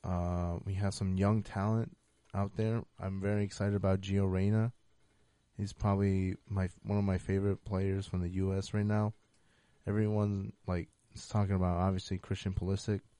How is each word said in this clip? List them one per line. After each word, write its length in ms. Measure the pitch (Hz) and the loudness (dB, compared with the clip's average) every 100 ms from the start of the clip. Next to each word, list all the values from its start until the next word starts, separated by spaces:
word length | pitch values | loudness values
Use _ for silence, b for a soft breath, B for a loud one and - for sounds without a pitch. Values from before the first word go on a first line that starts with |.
Uh, 540 | 90 90 87 87 87 87 - | -2 -2 0 -2 -2 -4 -4
we 80 | |
have 200 | 95 101 | -2 -2
some 220 | - 95 92 | -2 -2 2
young 280 | 98 107 | 2 2
talent 520 | 98 98 101 113 110 - _ _ _ | 0 -2 0 0 -2 -10 _ _ _
out 240 | 98 101 - | -4 -4 -2
there. 260 | 110 113 - - | -2 -2 -6 -8
I'm 220 | 98 95 | -6 -2
very 220 | 98 104 | 0 0
excited 320 | 101 - 101 101 | -2 0 0 2
about 260 | 95 95 | 2 0
Gio 280 | 95 98 98 | 2 0 2
Reyna. 440 | 92 98 110 113 - _ _ b b b b b - | 2 4 2 0 -4 _ _ b b b b b -8
He's 160 | 101 | -8
probably 640 | - 104 98 101 95 92 90 - | -2 2 4 4 4 0 -2 -4
my, 200 | 98 92 - | -2 -2 -4
one 160 | 101 101 | -2 2
of 80 | 101 | 2
my 140 | 92 | 0
favorite 440 | - 98 101 95 | 0 0 2 -2
players 440 | - 95 98 98 98 | -2 0 0 0 -2
from 140 | 90 | -2
the 80 | 87 | -2
U 240 | 92 95 | 0 0
S 200 | 95 - | 0 -2
right 120 | 107 104 | 0 2
now. 280 | 107 107 - _ b b b b b - | 2 0 -4 _ b b b b b -2
Everyone, 680 | 104 107 107 104 98 98 - - | 0 2 2 2 0 -4 -8 -4
like, 220 | 90 87 _ _ | -4 -4 _ _
is 140 | - - | -18 -4
talking 280 | 107 98 95 | 0 2 2
about, 220 | 90 87 | 2 2
obviously, 400 | 92 92 - 95 | 2 0 -4 -8
Christian 360 | - 98 98 | -6 -4 -2
Pulisic. 480 | 95 87 98 - 101 - | -2 -2 -2 -2 -4 -6